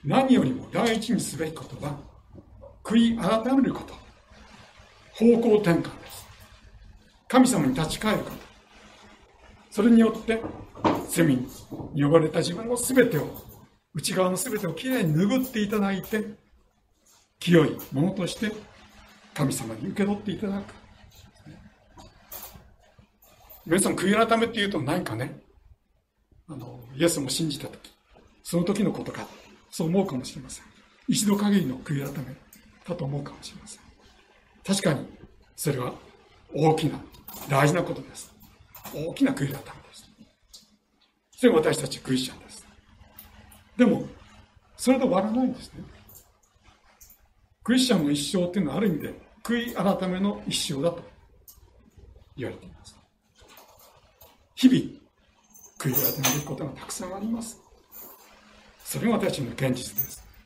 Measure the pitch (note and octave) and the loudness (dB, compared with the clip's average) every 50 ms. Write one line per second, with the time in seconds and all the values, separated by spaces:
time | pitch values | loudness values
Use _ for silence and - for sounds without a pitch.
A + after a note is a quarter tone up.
0 | - - F3+ B3+ C4+ C4 B3 G3+ - - - - - - - F3+ A3+ A#3 A3 A3 | -2 2 2 4 6 6 6 6 6 2 -2 -4 -8 -4 -2 0 2 2 0 0
1 | - - G#3+ E3 C#3+ - D3 C#3 D#3+ D#3 D#3 - B2 - C3 - C3 D3 C#3+ C#3+ | 0 0 0 0 -2 -4 -6 -6 -6 -6 -6 -10 -14 -14 -14 -10 -8 -10 -10 -10
2 | - - - - _ - - - - - - - - - - - - - G#3+ A#3 | -14 -20 -20 -20 _ -20 -20 -20 -20 -20 -20 -20 -20 -20 -20 -18 -6 2 4 4
3 | A#3 A#3 A3+ - - F#3+ A3 A3+ A3+ B3 C4+ C#4 A#3 F3 C#3 - - - - - | 6 4 2 0 0 2 2 2 2 2 4 4 4 2 0 -6 -10 -14 -18 -20
4 | - - - _ _ _ - - - - - - - - - - - - - - | -20 -20 -20 _ _ _ -20 -20 -20 -20 -20 -20 -20 -20 -20 -20 -20 -20 -20 -20
5 | - - - - A3+ A#3 A#3+ - A#3 A#3 G#3 G#3 - E3+ E3 - - - - - | -20 -20 -4 4 6 8 8 8 6 6 4 6 6 4 2 2 0 -4 -10 -16
6 | - - - - - - - - - - - - - - - - - - - - | -18 -18 -18 -18 -18 -20 -20 -20 -20 -20 -20 -20 -20 -20 -20 -20 -20 -20 -20 -20
7 | _ _ _ _ _ _ - C4 B3+ - G#3 F3 D3 C3 B2+ - D#3 D#3+ - - | _ _ _ _ _ _ 6 6 6 6 6 2 2 2 2 0 -2 -2 -4 -4
8 | - G#3+ G3 D#3 B2+ - - - - - - - - _ - - - - - - | 0 0 0 0 -2 -6 -10 -14 -16 -20 -20 -20 -20 _ -20 -20 -20 -20 -20 -20
9 | - - - - - - - _ - - - - - _ - - G#3 A#3+ A#3 A3+ | -20 -20 -20 -20 -20 -20 -20 _ -20 -20 -20 -20 -20 _ -2 2 6 8 8 8
10 | A3+ A3 - - - - A3 A3 - - - - - - - - - - - - | 8 6 4 0 -2 -2 -2 -2 -4 -8 -12 -14 -18 -20 -16 0 0 0 2 2
11 | - - - - C3 - C3 B2 - - - - - - - - - - - D3 | -2 -4 2 4 4 4 4 2 0 -6 -10 -18 -16 -16 -14 -12 -12 -6 -2 0
12 | C#3+ D3 D#3+ E3 F3+ F#3 - E3+ D#3 E3+ F3 A3 A3+ A#3 B3 A#3 - - B3+ B3+ | 2 6 6 6 6 6 0 0 -2 -2 -4 -6 -4 -4 -2 -2 -2 4 6 6
13 | - - E3 C#3+ B2+ - - - - - - - - _ _ _ _ _ _ D#3 | 6 6 4 -2 -4 -4 -10 -14 -18 -18 -20 -20 -20 _ _ _ _ _ _ -6
14 | - - F#3 F3+ F#3 F#3 F#3 F3+ - B3+ G#3+ G#3 G3+ E3+ D3 - - C4 C4 A#3+ | -6 -2 0 2 2 2 2 -2 -4 -4 -4 -4 -4 -6 -6 -6 -4 -2 0 0
15 | G3+ D#3+ D3 D#3 F#3+ G#3 C4 C4 B3+ - - A3 G#3 G3+ A3 G#3+ G3 G3 G3 F#3 | 2 2 2 2 2 2 2 0 0 -2 -2 -4 -2 0 0 0 0 0 -2 -4
16 | F#3 - - G#3+ G#3 G3+ - - _ _ _ _ _ _ _ _ _ _ _ _ | -4 -4 -6 -6 -6 -6 -12 -18 _ _ _ _ _ _ _ _ _ _ _ _
17 | _ _ _ _ _ _ _ _ - F3 E3+ E3 D3+ A#2+ - - - - - C3+ | _ _ _ _ _ _ _ _ 2 6 6 6 6 6 0 -6 -10 -6 -2 0
18 | D#3 F#3+ G3 - F3 D#3+ - - A3+ G#3 G#3+ - - - - - - - - - | 0 0 0 -4 -6 -6 -4 -4 -6 -6 -6 -8 -14 -20 -20 -20 -20 -20 -20 -20
19 | - - - - - - - - D3 B2+ - - - A2 A2+ A2 C3 G3 - - | -20 -20 -20 -20 -20 -16 -4 -2 -2 -2 -2 -4 -6 -8 -8 -8 -8 -6 -2 0
20 | G3+ G3+ G3+ G3+ - - F3 - A3 G3 G3 G3+ G3 - - - - - - - | 0 0 0 -4 -4 -8 -6 -4 -4 -4 -4 -6 -8 -10 -18 -20 -20 -20 -20 -20
21 | - - - - - - _ - - - - - - - _ _ _ _ _ - | -20 -20 -20 -20 -20 -20 _ -20 -20 -20 -20 -20 -20 -20 _ _ _ _ _ -20
22 | - - _ - - - - - - - - - - - - _ _ _ _ - | -20 -20 _ -20 -20 -20 -18 -16 -16 -16 -20 -20 -20 -20 -20 _ _ _ _ -20
23 | - _ _ _ _ _ - _ - - - - - - D#3+ - - F#3+ D#3 - | -20 _ _ _ _ _ -20 _ -20 -20 -20 -18 -2 2 2 2 4 2 0 0
24 | F3 F#3+ G#3 A3 A3+ A3+ A3+ A3+ A3+ A3+ - A3 G3+ G3+ G3+ D#3+ C3 C3 E3 F#3 | 2 2 4 4 4 4 4 2 2 0 0 -2 -2 0 0 -2 -2 0 -2 -2
25 | - - A2 A2 B2+ C#3+ C#3 - - _ _ - _ - - _ _ _ _ _ | -2 -4 -6 -6 -6 -8 -8 -14 -20 _ _ -20 _ -20 -20 _ _ _ _ _
26 | _ _ _ _ _ _ _ - _ - D3+ C3 B2 B2+ B2 B2 A#2+ A#2+ C3+ C3 | _ _ _ _ _ _ _ -20 _ -16 -16 -14 -14 -16 -18 -18 -18 -16 -4 0
27 | E3+ E3 - D#3 C3+ B2+ - - E3 D#3 C#3 C3+ - - - - - - - _ | 0 0 2 0 -4 -4 -2 -2 -2 -2 -4 -6 -10 -12 -14 -16 -20 -20 -20 _
28 | _ _ - - _ _ _ _ _ - E3+ F3 F3 F#3 G#3 G3+ G#3 D#3+ - - | _ _ -20 -20 _ _ _ _ _ -4 -2 0 0 0 0 0 0 0 0 -4
29 | - - - - G#2+ - - - - - - - _ _ - - F3 D#3+ F3 G3 | -8 -10 -10 -12 -14 -14 -16 -20 -20 -20 -20 -20 _ _ -6 -4 -2 0 2 0
30 | F#3 - C#3+ B2 B2 - - - - - - - - - - - - _ _ _ | 0 0 -4 -8 -8 -8 -14 -14 -14 -14 -16 -18 -18 -20 -20 -20 -20 _ _ _
31 | _ - E3 - G#3 G3+ G3+ G3+ G#3 G#3 G3+ G3 D#3 C3 B2+ - - - D3 C#3 | _ -2 0 2 2 2 2 2 2 2 2 2 2 0 -4 -6 -6 -6 -6 -4
32 | C#3 C#3+ - - C3 A#2+ C#3 - - _ - - _ - - - - - E3+ - | -4 -6 -8 -10 -10 -12 -14 -18 -20 _ -20 -20 _ -20 -20 -20 -10 -10 -8 -6
33 | D3+ C#3 C#3+ C#3+ C#3+ - - - - - - - - - - - - - - _ | -6 -6 -6 -6 -8 -10 -14 -16 -18 -18 -18 -18 -20 -20 -20 -20 -20 -20 -20 _
34 | - - _ _ _ _ _ _ _ _ _ - _ - G3 G3 - F3 C#3+ A#2 | -20 -20 _ _ _ _ _ _ _ _ _ -16 _ -2 -2 2 2 0 0 0
35 | - - - - - - - - _ _ _ - - D#3 C3 B2+ B2 B2+ - - | -4 -10 -16 -20 -20 -20 -20 -20 _ _ _ -6 -4 -2 -2 -2 -4 -6 -8 -12
36 | - - - - - - - - - _ - D3 D#3 D#3 C#3+ - D#3+ D3 - - | -20 -20 -20 -20 -20 -20 -20 -20 -20 _ -2 2 4 4 4 4 0 -2 -4 -4
37 | - - - - - - - - - - C#3 C3+ D3 D3 E3 F3 E3+ - - - | -12 -16 -20 -20 -20 -18 -16 -16 -6 -2 2 4 4 4 4 2 -2 -4 -6 -10
38 | - - - - - - - _ - - - _ - _ _ - - - - D3 | -12 -16 -16 -18 -18 -20 -20 _ -20 -20 -20 _ -20 _ _ -20 -18 -14 -10 -8
39 | D3+ E3 - - C#4 A3 - - C#3+ C3 - - - - - - - - - - | -8 -8 0 2 2 2 2 0 -4 -4 -4 -8 -12 -14 -18 -20 -20 -20 -20 -20
40 | - - _ _ - _ _ _ _ _ - - _ _ _ _ _ _ _ _ | -20 -20 _ _ -20 _ _ _ _ _ -20 -20 _ _ _ _ _ _ _ _
41 | _ _ _ _ _ _ _ - - A#3+ - D#3+ D#3 E3 C#3 - - - - - | _ _ _ _ _ _ _ 4 4 6 6 6 4 2 0 0 -4 -6 -8 -10
42 | - - C3 B2+ C3 - - - - - - - - - - - _ _ - - | -4 -2 -2 -2 -2 -4 -10 -14 -20 -20 -20 -20 -20 -20 -20 -20 _ _ -20 -20
43 | - - - - - - - - - - - - _ _ _ - B3 G#3+ D3+ - | -20 -20 -20 -20 -20 -20 -20 -20 -20 -20 -20 -20 _ _ _ 4 4 6 6 2
44 | - - - - - - - - - _ _ - _ _ _ - - A#3+ C4 C4 | -2 -8 -12 -20 -20 -20 -20 -20 -20 _ _ -20 _ _ _ -2 2 4 4 4
45 | C4+ F3+ F3 F#3+ G3+ G#3+ A3 B3+ C4 - - - - - - - - - - - | 4 2 2 2 2 0 0 0 0 0 -2 -6 -12 -18 -16 -18 -18 -18 -20 -20
46 | - - - - _ _ _ _ _ _ _ _ _ - _ _ _ _ _ _ | -20 -20 -20 -20 _ _ _ _ _ _ _ _ _ -20 _ _ _ _ _ _
47 | - _ - _ _ _ _ _ _ _ _ _ - - B3 C4 B3+ - A3+ F3 | -20 _ -20 _ _ _ _ _ _ _ _ _ 0 2 4 4 4 4 4 2
48 | D3+ C#3+ D3 C#3+ - - - F#3 F3 F3 - G#3 E3+ C#3+ - F#3+ A3 G3+ D#3+ C#3+ | 4 2 0 0 -2 -2 0 0 0 0 0 -2 -2 0 0 0 0 0 0 -2
49 | B2 A2 - - - - _ - _ - A#3 A#3+ A#3 A#3+ - - F3+ G3+ F#3 - | -4 -8 -12 -12 -20 -20 _ -14 _ -4 -2 -2 -2 -4 -4 0 0 0 0 0
50 | F#3 F#3 F3+ F#3 G3 G3+ G#3 - - - D3 - - - D3+ C3+ D3 E3+ E3+ - | -2 -4 -2 -2 -2 -2 -4 -4 -6 -6 -4 -4 -4 -4 -4 -2 -2 -2 -4 -4
51 | - - - - _ _ _ _ _ - - - - _ _ _ _ _ _ - | -16 -18 -20 -20 _ _ _ _ _ -20 -20 -20 -20 _ _ _ _ _ _ -20
52 | - - - - - _ _ - B2 G2+ - G2+ - - - - - - - - | -20 -20 -20 -20 -20 _ _ -10 -10 -10 -10 -14 -18 -20 -20 -20 -20 -20 -20 -20
53 | _ _ _ _ _ _ _ _ - - - - - - - _ - - _ _ | _ _ _ _ _ _ _ _ -20 -20 -20 -20 -20 -20 -20 _ -20 -20 _ _
54 | _ _ _ _ - - _ _ _ _ _ - - B3+ B3+ - A2 - - - | _ _ _ _ -20 -20 _ _ _ _ _ 6 6 6 6 6 0 -2 -12 -16
55 | - _ _ _ _ _ _ _ _ _ _ - - - _ _ - C#3 B2 - | -20 _ _ _ _ _ _ _ _ _ _ -20 -20 -20 _ _ -4 -2 -2 0
56 | - B2+ - C#3+ C#3 - - D3 - - - - D3+ C#3 - - - - - - | -2 -2 -2 0 0 0 0 0 -4 -6 -8 -8 -8 -10 -10 -12 -12 -12 -10 -10
57 | F#3 F3+ F#3 G3 G#3 A3+ A3+ A3+ A#3 - - - _ _ - _ _ _ - - | -10 -10 -8 -8 -6 -6 -6 -6 -6 -12 -14 -18 _ _ -20 _ _ _ -20 -20
58 | - - - - - - - - - - - - - - - _ - - - C#3 | -20 -20 -20 -20 -20 -20 -20 -20 -20 -20 -20 -20 -20 -20 -20 _ -12 -8 -6 -2
59 | - A#3 A3+ - G3 - - - C3 A#2 - - C3+ C3 B2 - - - - - | 0 0 2 2 0 -2 -2 -4 -6 -6 -4 -2 -2 -2 -2 -2 -6 -10 -10 -10
60 | - - - - - - - - - | -10 -10 -12 -18 -20 -20 -20 -20 -20